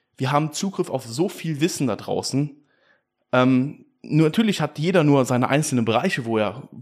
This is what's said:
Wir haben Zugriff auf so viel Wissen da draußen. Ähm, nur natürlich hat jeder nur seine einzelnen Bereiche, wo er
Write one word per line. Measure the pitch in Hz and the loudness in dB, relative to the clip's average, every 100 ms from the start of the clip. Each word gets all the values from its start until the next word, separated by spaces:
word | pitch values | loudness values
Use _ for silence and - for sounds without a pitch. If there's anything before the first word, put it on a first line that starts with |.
| _ - | _ -6
Wir | 127 | -2
haben | 147 151 | 0 -2
Zugriff | - 196 196 - | -4 -8 -4 -6
auf | 131 113 | -6 -8
so | 117 185 | -4 -4
viel | - 160 143 | -4 -8 -2
Wissen | 165 - 135 | -2 -2 -4
da | 95 | -4
draußen. | - 92 - 131 147 - _ _ _ _ _ _ - | -6 -6 -2 -2 -4 -8 _ _ _ _ _ _ -2
Ähm, | 123 127 127 139 - _ _ | 2 4 4 0 -6 _ _
nur | - 151 156 | 0 2 4
natürlich | 185 220 180 | 4 0 0
hat | 147 - | -4 -4
jeder | 165 185 | 0 4
nur | 147 139 123 | 6 4 4
seine | 123 123 | 0 2
einzelnen | 143 151 127 | 0 0 0
Bereiche, | 113 113 190 151 | 2 2 0 -2
wo | 113 110 | -2 0
er | 104 113 - - | 0 -4 -16 -20